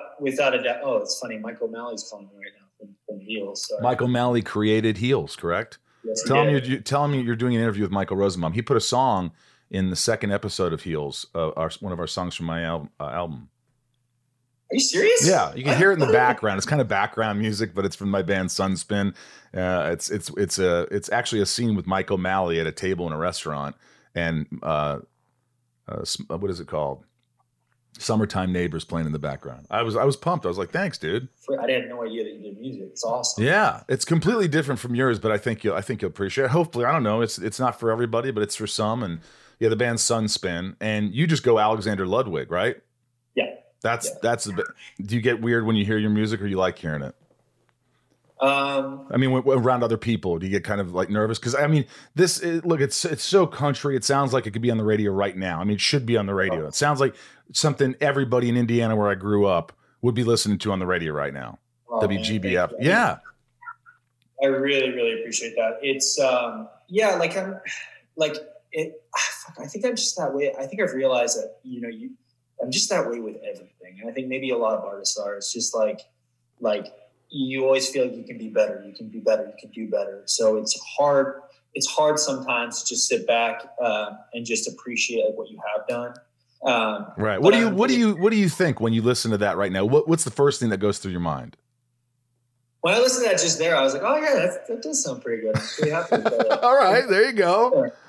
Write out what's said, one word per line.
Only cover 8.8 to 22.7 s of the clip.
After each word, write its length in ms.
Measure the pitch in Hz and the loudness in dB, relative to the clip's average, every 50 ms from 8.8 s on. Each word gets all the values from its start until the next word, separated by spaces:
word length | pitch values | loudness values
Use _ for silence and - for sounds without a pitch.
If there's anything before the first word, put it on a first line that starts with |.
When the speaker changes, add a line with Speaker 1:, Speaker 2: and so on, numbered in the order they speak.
Speaker 2:
song 520 | - - 123 123 131 127 107 92 90 82 - _ _ _ _ _ _ - | 2 2 2 2 4 4 2 2 0 -4 -8 _ _ _ _ _ _ -6
in 160 | - 95 95 92 | -2 0 0 0
the 60 | 90 | 0
second 380 | - - 117 110 - 110 101 | 0 0 0 0 0 0 -2
episode 400 | 98 101 - 101 - - 92 85 | -2 -2 -2 -4 -2 -2 -2 0
of 100 | 80 78 | -2 -4
Heels, 440 | - 87 78 73 73 69 - - - - | -6 -4 -4 -4 -4 -6 -8 -10 -12 -8
uh, 180 | - 85 80 78 | -4 -2 -2 -2
our, 200 | - 78 80 82 - - | -2 -2 -4 -4 -6 -8
one 140 | - 95 | -8 -8
of 80 | 90 85 | -6 -6
our 60 | 85 - | -6 -6
songs 260 | - 92 90 87 - | -4 -4 -6 -6 -6
from 120 | - 85 | -6 -6
my 180 | 82 82 85 85 | -4 -4 -4 -4
al-, 240 | 82 85 80 71 - _ - | -4 -4 -6 -8 -10 _ -12
uh, 60 | 73 69 | -10 -8
album. 380 | 65 87 87 82 71 60 - - _ _ _ _ _ _ _ _ _ _ _ _ _ _ _ _ _ _ _ _ _ _ _ - | -6 -6 -6 -6 -8 -12 -16 -20 _ _ _ _ _ _ _ _ _ _ _ _ _ _ _ _ _ _ _ _ _ _ _ -4
Speaker 1:
Are 60 | - | -2
you 60 | 269 | 0
serious? 440 | - - - - 392 440 494 453 - 175 | 0 2 2 4 4 6 6 6 6 6
Speaker 2:
Yeah, 260 | 190 135 92 76 - | 4 4 2 0 -4
you 80 | 120 | -4
can 120 | 131 143 - | 0 0 4
Speaker 1:
I 20 | |
Speaker 2:
hear 160 | 139 185 196 | 4 6 6
it 20 | 196 | 6
in 60 | 160 | 4
the 60 | 143 | 4
Speaker 1:
<laughs> 60 | 123 | 4
Speaker 2:
background. 440 | - 123 127 123 120 - 110 107 95 98 | 6 6 6 4 2 2 0 -2 0 0
It's 80 | - | -2
kind 140 | - 151 147 | 0 0 0
of 60 | 127 104 | 2 2
background 500 | 107 98 104 - - 110 110 107 101 101 | 2 0 0 0 0 0 0 0 0 0
music, 340 | 110 107 107 101 113 92 | 0 0 0 -2 -4 -4
but 120 | 85 98 98 | -2 -2 -2
it's 100 | 95 - | -2 -2
from 160 | - 98 98 | -4 -2 0
my 120 | 101 98 | 0 0
band 260 | 90 87 98 95 92 90 | 2 2 0 0 0 -2
Sunspin. 680 | - - 95 95 95 82 - - 104 101 101 101 - - - - - - - _ - | -2 0 0 0 0 -2 -2 -2 -2 0 0 -2 -4 -6 -14 -20 -20 -20 -18 _ -6
Uh, 340 | 92 92 92 92 90 73 80 | -4 -2 0 0 0 0 0
it's, 180 | 87 - - - | -2 -4 -4 -4
it's, 180 | - 98 - - 76 | -4 -4 -6 -6 -4
it's 220 | - 101 85 - 98 | -2 -2 -2 0 2
a, 300 | 92 90 85 85 82 - | 2 4 4 2 0 0
it's 180 | 95 101 - - | -4 -4 -4 -2
actually 280 | 104 120 123 - 117 107 | -2 -2 0 0 0 0
a 60 | 98 | 0
scene 300 | - - 120 120 113 104 | 0 0 0 0 0 0
with 100 | 95 85 | 0 0
Mike 240 | 92 95 95 95 - | 0 0 0 0 0
O'Malley 480 | 98 92 90 92 95 98 92 87 82 82 | -2 -2 0 0 0 0 0 2 0 0
at 80 | 80 | 0
a 60 | 80 | -2